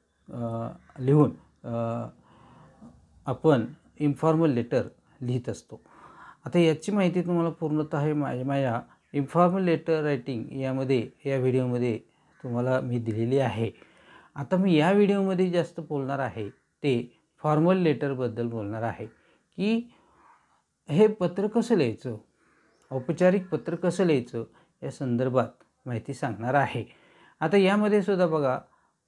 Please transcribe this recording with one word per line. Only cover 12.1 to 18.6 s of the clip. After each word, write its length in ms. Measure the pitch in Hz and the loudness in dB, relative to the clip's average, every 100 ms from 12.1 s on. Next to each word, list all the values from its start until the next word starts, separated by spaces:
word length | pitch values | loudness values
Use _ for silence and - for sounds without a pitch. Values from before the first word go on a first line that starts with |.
| _ _ _ | _ _ _
तुम्हाला 380 | 127 120 123 131 | -6 -2 0 0
मी 180 | 127 120 | 0 -4
दिलेली 400 | 110 107 117 135 | -2 -2 0 2
आहे. 320 | 123 101 113 - - _ - - _ | 0 -2 -6 -8 -20 _ -20 -20 _
आता 220 | - 127 185 | -12 -2 0
मी 200 | 190 156 | 4 4
या 160 | 165 | 4
व्हिडिओमध्ये 580 | 202 202 202 190 185 185 | 4 4 2 0 0 0
जास्त 300 | 175 - - 151 | 0 -2 -8 -6
बोलणार 300 | 147 131 139 | -6 -4 -4
आहे 320 | 127 113 101 | -4 -6 -10
ते 680 | - _ _ 143 120 120 _ _ _ | -14 _ _ 0 0 -2 _ _ _
फॉर्मल 340 | 151 151 170 190 | 0 4 4 4
लेटरबद्दल 720 | 170 139 143 131 123 107 120 | 2 0 -2 -2 -4 -4 -4
बोलणार 360 | 113 | -4